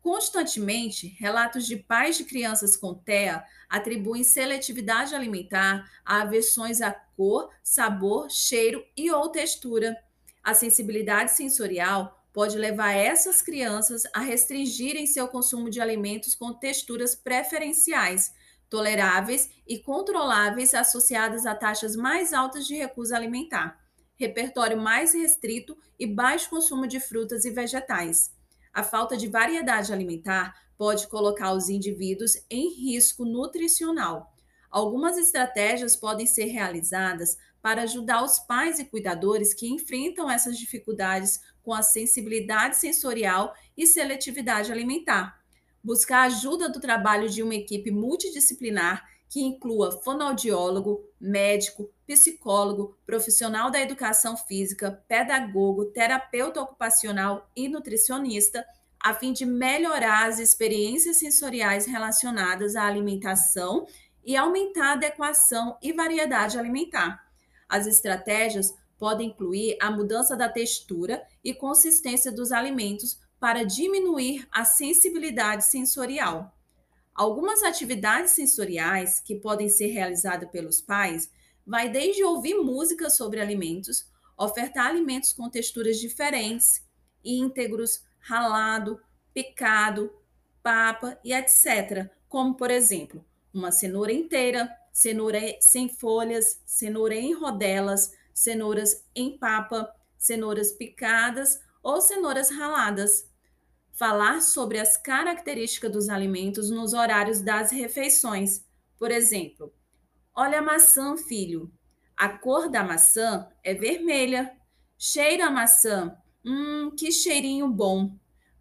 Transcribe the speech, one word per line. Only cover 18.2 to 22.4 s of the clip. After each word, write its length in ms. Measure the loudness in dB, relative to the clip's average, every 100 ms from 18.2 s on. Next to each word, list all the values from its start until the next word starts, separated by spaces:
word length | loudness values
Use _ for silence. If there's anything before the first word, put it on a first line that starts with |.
| -2 -4 _ _ _
toleráveis 840 | -2 0 2 2 2 0 -2 -2 -6 -10
e 100 | -10
controláveis 960 | -4 -4 -2 -2 2 2 2 2 2
associadas 720 | 4 2 2 2 2 0 0 -4
a 80 |
taxas 420 | -2 -2 -2 -4 -2
mais 380 | 0 0 0
altas 320 | 0